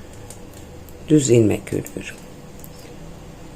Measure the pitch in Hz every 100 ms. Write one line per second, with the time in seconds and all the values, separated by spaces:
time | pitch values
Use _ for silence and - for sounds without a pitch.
0 | - - - - - - - - - -
1 | - 151 127 120 107 92 - - - -
2 | - - - - - - - - - -
3 | - - - - -